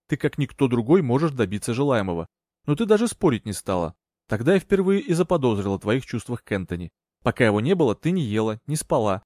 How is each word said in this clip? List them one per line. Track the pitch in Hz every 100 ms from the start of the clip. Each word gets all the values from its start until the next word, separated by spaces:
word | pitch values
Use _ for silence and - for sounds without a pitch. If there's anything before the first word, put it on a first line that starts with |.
| -
ты, | 147
как | 147 -
никто | 135 - 135
другой, | 120 113 185
можешь | 135 131 165
добиться | 127 98 101 -
желаемого. | 117 143 120 95 85 82 _ _ _ -
Но | 147
ты | 220
даже | 214 233
спорить | - 180 113 107
не |
стала. | 95 - 90 82 - _ _ -
Тогда | 107 123
я | 190
впервые | - 196 190 196
и | -
заподозрила | 165 180 175 127 101 98 98
о |
твоих | 101 127 -
чувствах | 120 - 120
к | -
Энтони. | 101 87 87 85 - _ _
Пока | 123 - 117
его | 104
не | 127 190
было, | 135 101
ты | 156
не | 185
ела, | 123 107 110 110 -
не | 151
спала, | - 151 107 95